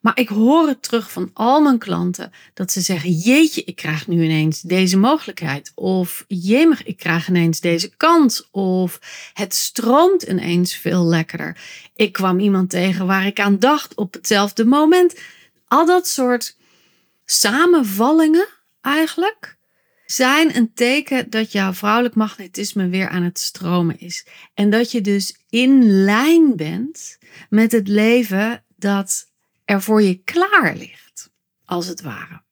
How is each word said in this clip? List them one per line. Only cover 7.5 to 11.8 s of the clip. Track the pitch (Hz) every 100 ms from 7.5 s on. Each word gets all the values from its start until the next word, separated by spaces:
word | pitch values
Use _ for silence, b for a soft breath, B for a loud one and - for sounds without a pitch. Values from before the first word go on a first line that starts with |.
| 160
deze | 175 170 185 _
kans." | 311 339 269 - -
Of: | 190 190 185 180 - B B B
"Het | - 196
stroomt | - - - 240 269 359 381
ineens | - 190 - 175 180 -
veel | 170 180
lekkerder. | 170 165 165 165 151 170 B B